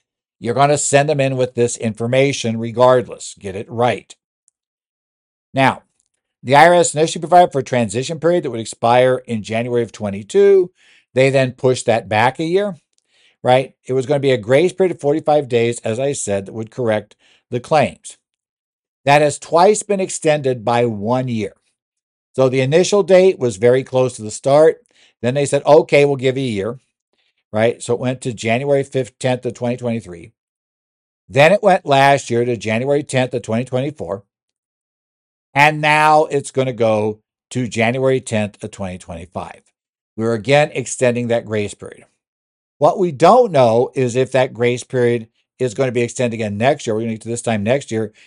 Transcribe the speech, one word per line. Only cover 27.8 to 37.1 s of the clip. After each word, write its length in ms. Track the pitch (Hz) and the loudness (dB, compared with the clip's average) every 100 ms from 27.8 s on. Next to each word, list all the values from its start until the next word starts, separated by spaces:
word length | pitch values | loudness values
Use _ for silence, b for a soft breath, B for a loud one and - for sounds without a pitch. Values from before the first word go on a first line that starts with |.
So 120 | - | -6
it 60 | 120 | -4
went 180 | 127 131 | -4 -6
to 120 | 131 | -8
January 500 | 104 113 120 143 139 | -6 -4 -2 0 -2
fifth, 340 | 135 131 127 _ | -2 -6 -6 _
tenth 260 | 131 123 123 | -4 -4 -6
of 80 | |
twenty 240 | - 123 120 | -6 -8 -6
twenty-three. 540 | 120 117 90 85 90 _ _ _ _ _ _ _ _ _ - | -6 -6 -10 -18 -20 _ _ _ _ _ _ _ _ _ -4
Then 240 | 104 156 | 2 4
it 100 | 202 | 4
went 220 | 202 180 - | 2 2 2
last 440 | 135 139 143 - | 2 4 2 0
year 140 | 117 | -2
to 140 | 120 117 | -2 -4
January 440 | 107 110 135 143 | -2 -2 0 -2
tenth 320 | 143 131 127 | -2 -2 -2
of 100 | 123 | -4
twenty 200 | 113 110 | -4 -4
twenty-four. 600 | 131 127 147 147 85 101 - _ _ _ _ _ _ _ _ _ _ _ _ | -4 -4 -4 -8 -10 -10 -12 _ _ _ _ _ _ _ _ _ _ _ _
And 260 | 139 151 151 | 2 2 2
now 460 | 151 151 156 156 156 | 0 2 4 4 2
it's 260 | 143 - | -2 -4
gonna 220 | - 131 | -4 -4
go 480 | 113 113 110 107 | 0 0 0 -2